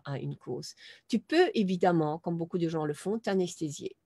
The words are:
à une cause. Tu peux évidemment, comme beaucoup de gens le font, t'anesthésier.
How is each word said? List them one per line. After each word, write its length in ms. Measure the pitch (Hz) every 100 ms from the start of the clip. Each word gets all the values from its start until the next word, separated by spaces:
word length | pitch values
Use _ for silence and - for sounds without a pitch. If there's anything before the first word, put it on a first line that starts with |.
| 139
à 140 | 135
une 180 | 143 -
cause. 380 | - 120 - - - - -
Tu 120 | 226
peux 300 | - 320 359
évidemment, 640 | 226 190 185 185 175 151 160
comme 180 | 175 170
beaucoup 220 | 170 180
de 100 | 165
gens 160 | 165 151
le 80 |
font, 240 | 147 185 220
t'anesthésier. 760 | 214 190 175 - 156 143 - -